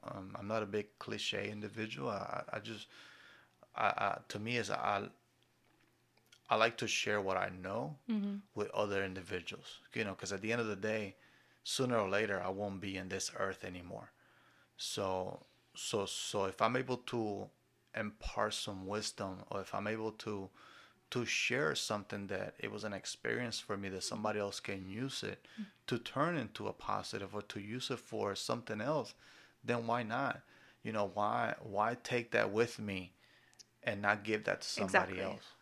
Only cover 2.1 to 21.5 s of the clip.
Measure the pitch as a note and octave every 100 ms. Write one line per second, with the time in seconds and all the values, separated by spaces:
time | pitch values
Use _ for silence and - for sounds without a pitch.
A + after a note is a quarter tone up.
2.1 | G2+ G2 - - A2 G#2+ G#2+ - - -
3.1 | - - - - _ - - G#2+ - G2+
4.1 | - - G#2 G#2+ A#2+ G#2 - - G2+ G#2
5.1 | - _ _ _ _ _ _ _ _ _
6.1 | _ _ - - A2+ A2+ A#2 A2+ - -
7.1 | G#2 F#2+ F#2 G2 F#2 F#2 G#2 C#3+ D3 -
8.1 | G#3+ G3+ G3+ - - G#2 - G#2 G2 G2
9.1 | F#2 F2 F#2+ - - - - - - G#2+
10.1 | F#2+ F#2+ G2 G#2+ A#2 A2+ G2 G#2+ A2 G2+
11.1 | - - - _ _ - - B2+ A#2+ G2
12.1 | G2+ G#2+ G2 F#2 G2 G2+ G2 G2 F#2+ F#2+
13.1 | F#2+ - - G2 F#2 F#2 F2+ F2 G2 -
14.1 | _ - - - - _ - - - G2
15.1 | F#2 F#2 - - _ _ - - A2 G2
16.1 | - - A2 G2 - A2+ B2+ B2+ B2 -
17.1 | A#2+ A2 G2+ G2+ _ _ _ _ - G#2+
18.1 | - - - G#2+ - - G2 F#2+ G#2 G#2
19.1 | - G2 F#2+ G2 G2+ F#2+ G2+ G#2 A2 A2
20.1 | A2 - G2+ F#2+ - - - - _ _
21.1 | B2 A#2+ - -